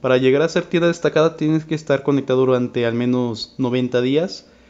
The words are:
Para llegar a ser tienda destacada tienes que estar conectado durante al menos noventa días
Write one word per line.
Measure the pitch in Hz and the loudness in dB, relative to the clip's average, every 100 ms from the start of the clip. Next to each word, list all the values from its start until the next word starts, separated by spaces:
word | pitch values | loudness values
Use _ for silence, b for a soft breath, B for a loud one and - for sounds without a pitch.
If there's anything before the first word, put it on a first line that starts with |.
Para | 131 127 | 2 2
llegar | 131 139 | 4 2
a | 165 | 2
ser | 175 | -2
tienda | 175 175 170 | -2 0 0
destacada | 170 151 156 160 160 | 0 0 2 0 0
tienes | 156 160 | -2 -2
que | 156 | -2
estar | 156 - 135 | -8 -2 -2
conectado | 143 139 139 127 | 2 -2 0 2
durante | 131 127 123 120 117 | 2 2 0 -2 -2
al | |
menos | 117 123 127 120 110 - - | 0 0 0 -2 -6 -12 -6
noventa | 127 127 127 123 | -2 -2 0 0
días | 127 143 190 - - b b | 0 0 -2 -8 -20 b b